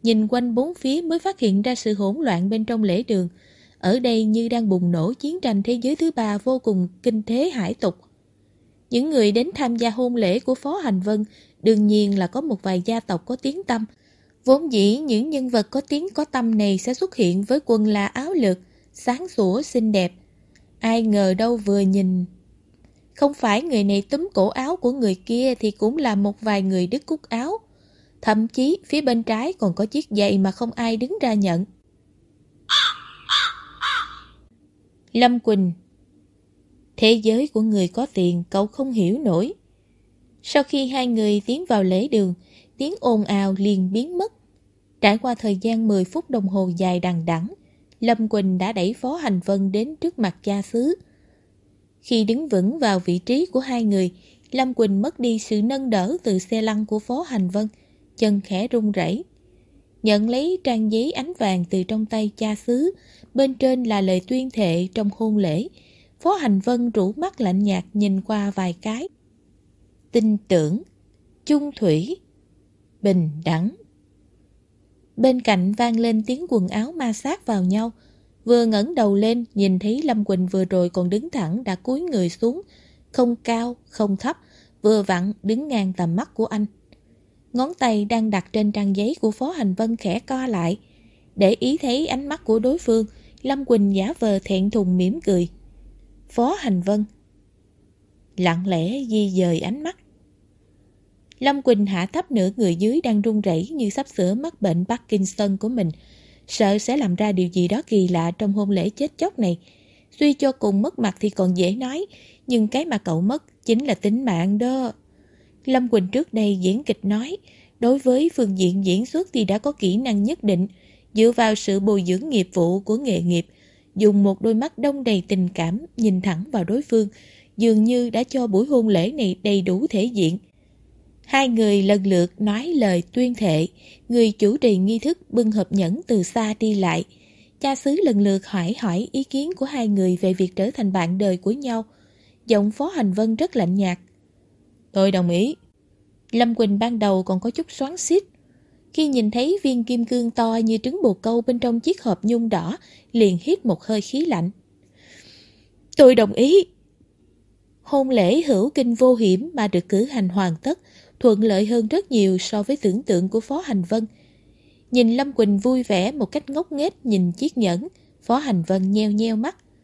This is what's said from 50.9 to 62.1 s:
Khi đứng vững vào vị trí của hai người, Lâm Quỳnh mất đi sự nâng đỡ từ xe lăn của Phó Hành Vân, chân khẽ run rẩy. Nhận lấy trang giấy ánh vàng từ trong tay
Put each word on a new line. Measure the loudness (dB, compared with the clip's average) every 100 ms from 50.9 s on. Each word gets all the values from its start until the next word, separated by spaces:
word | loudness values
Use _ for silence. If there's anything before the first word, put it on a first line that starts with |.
| -4 _ _ _ _ _ _ _ _ _ _
Khi | -2 0
đứng | 2 -2 0
vững | 0 0 0
vào | 0 0
vị | 0 -4
trí | 0 -2 0
của | -2
hai | -4 -2
người, | 0 0 -2 -4 _ _ _
Lâm | -4 -2
Quỳnh | 0 0 2
mất | -2 -2
đi | -2 -2
sự | -2 -2
nâng | 0 -2 -2
đỡ | -2 0 -2
từ | -2 -2
xe | -2 -2
lăn | -2 -2 -2
của | -4
Phó | -4 -6
Hành | -4 -4 -2
Vân, | -2 -4 _ _ _ _ -2
chân | 0 0
khẽ | -2 -6 -2
run | -2 0
rẩy. | -2 -2 -4 -8 _ _ _ _ _ _ _
Nhận | 2 2 2
lấy | -2 -2 -2
trang | -2 0 0
giấy | 0 -2
ánh | -4 -10 -4
vàng | -2 -2 -2
từ | -2
trong | -2 -4
tay | -4